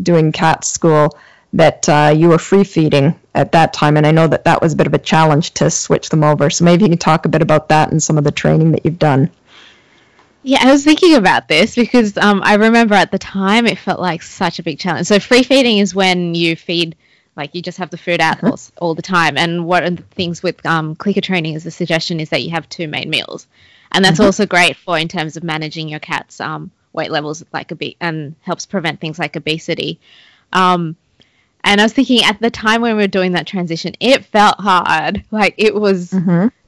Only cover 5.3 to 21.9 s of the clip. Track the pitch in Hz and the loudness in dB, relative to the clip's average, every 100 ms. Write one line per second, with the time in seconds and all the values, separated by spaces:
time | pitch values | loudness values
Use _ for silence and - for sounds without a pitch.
5.3 | 143 - - 151 - - 165 - 160 151 | 2 -2 -2 -2 -2 -4 -4 -2 0 2
6.3 | 143 143 - 170 175 202 170 175 160 - | 2 0 2 2 4 4 2 0 0 0
7.3 | 160 160 156 - 156 - 156 - 156 147 | 0 2 0 2 2 2 0 0 0 0
8.3 | - 156 160 160 151 - 175 156 135 156 | 0 0 2 2 2 -2 0 0 2 0
9.3 | _ _ - - _ _ _ _ _ _ | _ _ -20 -20 _ _ _ _ _ _
10.3 | _ 262 262 254 285 294 302 359 285 185 | _ -2 2 4 4 4 4 6 6 4
11.3 | 123 - 156 220 240 220 247 214 - 202 | 0 2 2 2 0 2 2 2 0 0
12.3 | 196 160 208 226 233 226 202 165 196 - | 2 2 2 4 4 4 2 2 -2 -6
13.3 | 196 190 220 233 185 202 170 180 165 - | -4 0 2 0 -2 -6 -4 -4 -6 -10
14.3 | - 170 - 170 147 185 143 175 208 - | -4 -4 -4 -10 -8 -6 -4 0 0 4
15.3 | 254 254 277 240 208 196 185 190 180 175 | 2 4 2 2 2 0 0 0 0 -2
16.3 | 170 170 160 - 170 165 - _ _ _ | -2 -2 -2 -4 -4 -4 -8 _ _ _
17.3 | - 143 175 175 - 175 175 - 170 160 | -14 -12 -10 -12 -10 -12 -10 -4 0 0
18.3 | - 190 - - - 170 160 175 175 160 | 0 -4 -4 -12 -8 -6 -6 -2 0 0
19.3 | 139 170 170 170 180 160 170 - - 175 | 0 -2 -2 -2 -2 -2 -6 -12 -10 -8
20.3 | 165 180 - 151 160 156 160 202 196 185 | -6 -8 -6 -4 -4 -4 -6 -4 -4 -2
21.3 | 180 160 156 165 - 175 | -4 -4 -8 -12 -8 -4